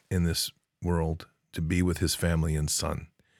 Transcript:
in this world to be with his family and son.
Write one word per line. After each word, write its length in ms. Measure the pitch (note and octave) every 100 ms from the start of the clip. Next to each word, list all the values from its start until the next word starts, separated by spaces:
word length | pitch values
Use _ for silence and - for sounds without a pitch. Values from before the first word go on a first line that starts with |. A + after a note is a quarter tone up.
| _
in 140 | F#2 E2+
this 260 | E2 - - _ _
world 420 | F2 E2+ D#2+ D#2+ - _ _
to 80 | -
be 180 | D#2+ F2
with 160 | F2+ E2
his 160 | E2
family 420 | - F2 E2 D#2+ D#2
and 140 | D2+
son. 380 | - D#2+ D2+ - _ _ _